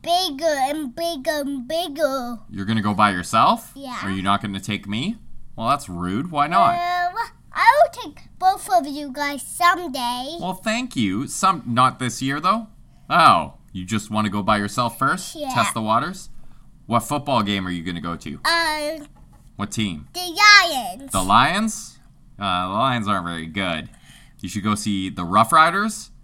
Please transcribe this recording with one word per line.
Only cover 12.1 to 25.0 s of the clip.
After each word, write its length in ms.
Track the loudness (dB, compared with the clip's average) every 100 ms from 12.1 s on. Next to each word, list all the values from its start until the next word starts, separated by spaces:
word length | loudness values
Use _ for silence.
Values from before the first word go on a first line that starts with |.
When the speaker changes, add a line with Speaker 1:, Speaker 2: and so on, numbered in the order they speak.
| -2
Speaker 2:
year, 160 | -4 0
though. 280 | 0 0 -2 -18 -20 -20 0
Oh, 440 | 6 6 6 0 -10 -12
you 120 | -10 -2
just 240 | -4 0
wanna 200 | -2 0
go 120 | 0
by 160 | 2 2
yourself 400 | 0 -2 -2 0
first? 360 | 0 0 -6
Speaker 1:
Yeah. 160 | -8 -2
Speaker 2:
Test 240 | 0 0
the 80 | 0
waters? 460 | 2 2 2 -8 -14 -14 -16 -20 -20 -20 0
What 140 | 0
football 420 | 2 -2 2 2
game 240 | 2 0 -2
are 40 |
you 120 | -4
gonna 180 | -4 -6
go 160 | -6 -6
to? 240 | -8 -4
Speaker 1:
Um, 640 | 0 0 0 -2 -6 -8 -14 -20 -20 -20 -20 -10
Speaker 2:
What 160 | -6
team? 360 | -4 -4 -4 -10
Speaker 1:
the 60 | -10
Lions. 920 | -6 4 6 6 4 -2 -6 -10 -4
Speaker 2:
The 100 | -2
Lions? 760 | 6 6 6 2 -2 -4 -14 -20 -20 -20 -20 -6
Uh, 300 | -2 0 0
the 60 |
Lions 340 | 0 2 0 0
aren't 180 | 0 -2
very 200 | -6 -6
good. 420 | -4 -2 -2 -6 -18 -20 -20 -20 -12
You 100 | -8
should 120 | -4
go 120 | -2
see 340 | -2 -2 -2